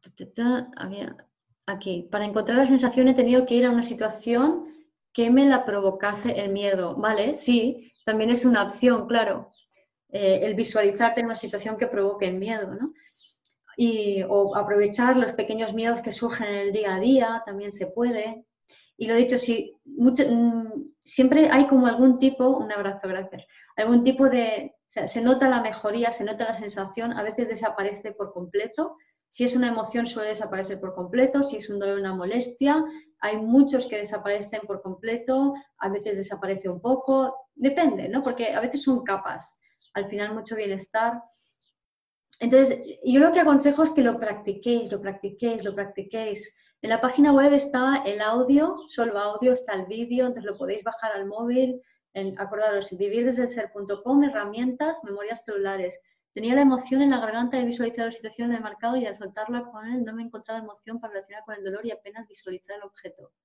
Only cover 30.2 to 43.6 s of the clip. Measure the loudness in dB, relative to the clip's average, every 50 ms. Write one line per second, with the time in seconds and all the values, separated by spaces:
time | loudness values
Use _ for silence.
30.2 | -6 -6 -6 -6 -6 -8 -6 -6 -6 -8 -8 -10 -10 -10 -8 -8 -10 -4 2 2
31.2 | 2 4 4 0 -2 -2 -4 -8 -8 -8 -8 -6 -4 -4 -4 -4 -4 -4 -6 -6
32.2 | -6 -4 -2 -4 -4 -4 -6 _ 2 2 2 2 0 -2 -6 -16 -20 _ _ _
33.2 | -6 -4 -4 -4 -2 4 6 6 6 6 4 -2 -2 -2 -6 -8 -6 -6 -8 -6
34.2 | -4 -2 -4 -4 -4 -6 -10 -12 -8 -8 -10 -8 -8 -10 -12 -8 -6 -6 -4 -4
35.2 | -2 0 0 2 2 0 -2 -4 -12 _ _ _ -6 -4 -4 -4 -4 -4 -6 -4
36.2 | -6 -8 -8 -8 -4 -4 -4 -4 -4 -6 -8 -4 0 0 0 0 2 2 2 2
37.2 | 2 0 -2 -8 -16 _ _ 0 0 0 2 4 2 2 2 0 -6 -4 -4 -2
38.2 | -2 -2 -4 -2 -4 -2 -2 -2 -4 -2 -4 -2 0 0 0 0 0 -2 -4 -4
39.2 | -4 -8 -10 -10 -12 -18 _ _ _ _ _ _ _ _ _ -8 -8 -6 -6 -6
40.2 | -6 -6 -6 -8 -8 -8 -8 -6 -6 -6 -6 -8 -10 _ _ 0 0 0 -2 -4
41.2 | -12 _ _ _ _ _ _ _ _ _ _ _ _ _ _ _ _ _ _ _
42.2 | _ _ -12 _ -2 4 6 6 6 6 2 -2 -6 -14 -16 -8 -2 4 6 6
43.2 | 8 8 6 6 6 6 6 6